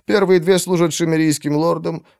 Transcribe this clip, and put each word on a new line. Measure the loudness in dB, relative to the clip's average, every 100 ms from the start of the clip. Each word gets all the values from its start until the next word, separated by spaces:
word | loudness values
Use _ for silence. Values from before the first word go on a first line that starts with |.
| -2
Первые | 0 2 2
две | 4 0
служат | 0 0 0
шиммерийским | -2 -2 0 0 -2 -2 -2
лордам, | 0 -2 -6 -8 -14